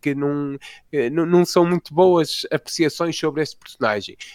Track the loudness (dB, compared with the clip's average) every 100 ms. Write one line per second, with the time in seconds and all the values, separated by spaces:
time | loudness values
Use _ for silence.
0 | -6 -2 -2 -4 -6 -10 -16 -20 _ -2
1 | -2 0 2 4 4 2 2 2 -2 4
2 | 4 4 0 -4 -4 -4 -4 -2 -2 0
3 | -4 -2 -4 -2 -6 -8 -20 -4 -2 -2
4 | -6 -16 -20